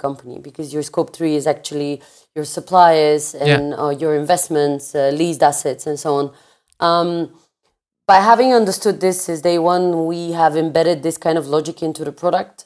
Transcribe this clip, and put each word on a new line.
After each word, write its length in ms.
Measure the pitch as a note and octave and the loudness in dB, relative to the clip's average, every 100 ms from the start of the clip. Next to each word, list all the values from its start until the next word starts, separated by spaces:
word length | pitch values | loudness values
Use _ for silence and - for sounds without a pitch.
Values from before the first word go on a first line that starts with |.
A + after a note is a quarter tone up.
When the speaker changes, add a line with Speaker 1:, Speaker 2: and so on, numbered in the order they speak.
| C#3 | -8
Speaker 1:
company, 340 | C#3 B2 B2 | -8 -14 -18
because 340 | C#3+ C3+ D3 | -16 -14 -8
your 80 | D3+ | -8
scope 320 | D3 - D#3 | -6 -6 -6
three 220 | - E3 D3+ | -4 -2 0
is 100 | D3 | -2
actually 560 | D3 - D3 C#3+ C#3 - - _ | -2 -6 -8 -6 -8 -12 -20 _
your 100 | D#3 | -12
suppliers 920 | D3 E3+ D#3+ F#3 E3+ D#3+ D3+ D3+ D3 - | -10 -10 0 6 6 6 4 2 -2 -2
Speaker 2:
Yeah. 200 | D3 C#3+ | 2 2
Speaker 1:
and, 160 | D3 | 0
uh, 160 | C#3+ D3 | -4 -4
your 260 | C#3+ D#3 D3+ | -2 -2 -2
investments, 800 | D3+ F3 - D#3 D3 C#3+ - D3+ | 0 0 0 0 0 -2 -4 -2
uh, 160 | C#3 | 0
leased 300 | D3 F3 C#3+ | 0 -2 2
assets, 420 | D3 D3 D3 - D#3 | 0 0 -4 -6 -6
and 100 | D3 | -6
so 140 | D#3+ C#3+ | -2 -2
on. 60 | C#3+ - _ _ _ _ | -2 -8 _ _ _ _
Um, 280 | E3+ E3+ E3+ E3+ D#3+ - _ _ _ _ _ _ - | 0 2 0 -4 -6 -10 _ _ _ _ _ _ 4
by 100 | F#3+ | 4
having 340 | G#3 A#3 C4 | 6 4 6
understood 480 | A#3+ G3+ F#3 G#3+ D#3+ | 4 2 0 -2 0
this 220 | F#3 F3+ | -2 -2
since 180 | - D#3+ | -6 -2
day 160 | F3 E3+ | 0 2
one, 480 | E3+ F3+ F3+ E3+ D#3+ | 2 2 0 0 -2
we 260 | E3+ E3+ | -4 -6
have 240 | E3 D#3+ D3+ | 0 2 2
embedded 460 | D#3+ D#3 E3 D#3+ | 0 0 0 0
this 140 | D#3 D#3+ | -4 -4
kind 220 | E3+ E3 | -2 -2
of 80 | C#3 | 0
logic 360 | D3+ D#3+ E3 | -2 -2 -6
into 200 | D#3+ D#3 | -8 -6
the 60 | D3 | -10
product, 520 | C#3+ F3 F3+ G3 - | -4 -2 -2 -4 -14